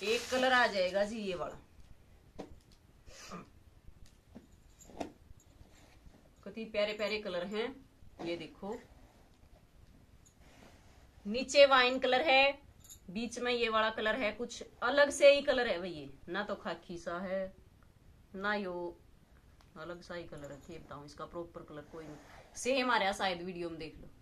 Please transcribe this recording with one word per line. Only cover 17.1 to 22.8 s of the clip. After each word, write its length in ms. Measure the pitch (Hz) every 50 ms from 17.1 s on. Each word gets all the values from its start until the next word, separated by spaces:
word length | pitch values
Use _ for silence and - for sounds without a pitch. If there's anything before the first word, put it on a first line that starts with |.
| 170 175
है 340 | 190 185 185 190 190 190 - - - - - - - - - - - - - - - - -
ना 180 | 190 196 208 208
यो 420 | 208 202 180 175 175 175 175 170 - - - - - - _ - - - - - - - - -
अलग 240 | 165 156 170 175 175
सा 140 | 175 - 175
ही 80 | 175 165
color 260 | - - 147 147 143
है। 80 | 143 135 - -
ये 80 | 170 156
बताऊं 260 | 151 - 139 139 143
इसका 200 | 147 - - 160
proper 360 | 151 - 175 170 170 - 170 160
color 180 | - 156 147 147
कोई 220 | 147 - 165 156
नहीं, 100 | 151 151 143 - - - - - - -
Same 340 | - - 240 262 269